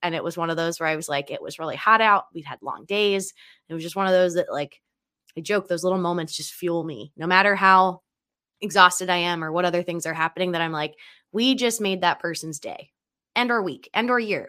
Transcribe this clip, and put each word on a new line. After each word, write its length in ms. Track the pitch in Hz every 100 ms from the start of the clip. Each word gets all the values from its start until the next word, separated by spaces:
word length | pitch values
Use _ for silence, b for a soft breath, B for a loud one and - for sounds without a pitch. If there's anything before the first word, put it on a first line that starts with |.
And 120 | 175 165
it 80 |
was 120 | 170 170
one 140 | 165
of 60 | 160
those 240 | 165 165
where 80 | 160
I 80 | 156
was 120 | 160
like, 220 | 143 143
it 120 | -
was 160 | - -
really 160 | 160 135
hot 240 | - 220
out. 240 | 220 202 -
We'd 120 | 175 143
had 120 | -
long 240 | 117 - -
days. 480 | 202 208 196 190 - b b _
It 60 |
was 80 | 165
just 120 | 165 190
one 100 | 190
of 60 |
those 220 | 185 180
that, 160 | 175 -
like, 280 | 131 147 _ _ _ _ _ _ -
I 40 |
joke, 260 | 156 208 190
those 160 | 170
little 140 | 185 185
moments 380 | 175 175 156 -
just 180 | 151
fuel 280 | - 175 170
me. 280 | 160 127 123 -
No 100 | 160
matter 280 | 185 196
how 480 | 196 190 190 185 175 _ _ _ _ _ _
exhausted 500 | 202 202 180 - 180
I 80 | 180
am 260 | 175 170
or 80 | 160
what 120 | 165 180
other 160 | 175
things 240 | 175 170 160
are 80 |
happening, 380 | 160 160 170 180
that 100 | 170
I'm 100 | 165
like, 220 | 156 151 - B B B
"We 220 | 202 247
just 260 | 262 240 226
made 200 | 202 185
that 180 | 175 160
person's 380 | 170 165 160 151
day 320 | - - - _ _ _ _ -
and 140 | 247
or 120 | 240
week 280 | 185 131 -
and 160 | 196 240
or 80 | 247
year." 280 | 220 170